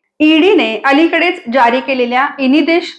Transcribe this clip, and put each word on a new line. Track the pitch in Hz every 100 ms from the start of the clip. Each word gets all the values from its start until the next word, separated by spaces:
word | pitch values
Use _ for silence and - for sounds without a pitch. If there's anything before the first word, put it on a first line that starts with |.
| _ -
ईडीने | 302 320 359 370 226 214
अलीकडेच | 277 277 330 339 339 359 240
जारी | 254 240 254
केलेल्या | 262 254 240 254 285 277
इनिदेश | 262 294 330 330 349